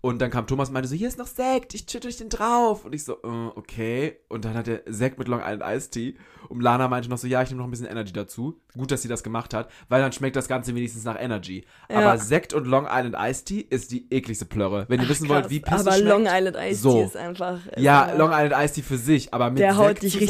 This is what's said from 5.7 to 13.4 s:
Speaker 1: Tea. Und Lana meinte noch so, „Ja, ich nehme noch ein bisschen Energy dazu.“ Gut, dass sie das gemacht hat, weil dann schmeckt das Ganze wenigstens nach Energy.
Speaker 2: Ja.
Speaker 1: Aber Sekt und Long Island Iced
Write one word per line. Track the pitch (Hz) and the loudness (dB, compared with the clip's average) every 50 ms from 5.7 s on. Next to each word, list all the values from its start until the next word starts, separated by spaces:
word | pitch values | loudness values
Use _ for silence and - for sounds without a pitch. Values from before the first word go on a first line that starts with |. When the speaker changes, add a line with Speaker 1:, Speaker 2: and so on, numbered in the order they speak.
| 107 131 - - | -4 -6 -6 -6
Speaker 1:
Tea. | - - 117 127 - - - - - - - - | -8 -6 -6 -6 -8 -12 -20 -20 -20 -20 -20 -14
Und | - 120 | -8 0
Lana | 120 123 120 127 131 127 | 2 4 4 4 2 0
meinte | 127 123 120 120 | 0 -2 -4 -4
noch | 123 120 | -6 -6
so, | - 127 | -4 -2
„Ja, | 127 127 127 | 0 0 0
ich | 123 | -2
nehme | 131 127 | -4 -8
noch | 127 123 | -8 -8
ein | |
bisschen | 120 117 120 - | -8 -8 -10 -8
Energy | - 113 107 98 87 | -6 -8 -8 -6 -6
dazu.“ | 104 101 - - - 117 147 165 _ _ _ _ 120 | -8 -8 -8 -8 -8 -6 -8 -8 _ _ _ _ -10
Gut, | 131 135 | -4 -2
dass | 139 - | -2 -4
sie | - 117 | -2 -4
das | 117 110 - | -6 -6 -6
gemacht | 117 113 113 113 - - | -6 -6 -6 -6 -4 -6
hat, | 110 117 - - - - _ | -6 -6 -8 -14 -20 -4 _
weil | 123 131 | 4 4
dann | 135 131 123 | 4 4 0
schmeckt | - 139 135 131 135 | -2 -4 -2 -2 -2
das | 127 - | -2 -2
Ganze | 127 127 117 123 120 | -4 -4 -2 -4 -4
wenigstens | 120 123 117 110 113 110 | -4 -4 -6 -8 -8 -8
nach | 117 110 - | -8 -6 -6
Energy. | 120 127 113 101 85 92 92 95 - _ _ - - - | -4 -4 -4 -6 -6 -8 -12 -12 -12 _ _ -20 -12 -2
Speaker 2:
Ja. | - 214 | 2 4
Speaker 1:
Aber | 208 208 113 113 | 4 6 4 2
Sekt | 104 107 131 170 - - - | 2 2 2 2 2 0 -4
und | 151 131 | -4 0
Long | 123 131 135 147 - | 2 2 2 2 2
Island | - 127 127 120 107 - | -2 -2 -2 -2 -4 -2
Iced | 98 117 131 131 | -2 -2 -2 -4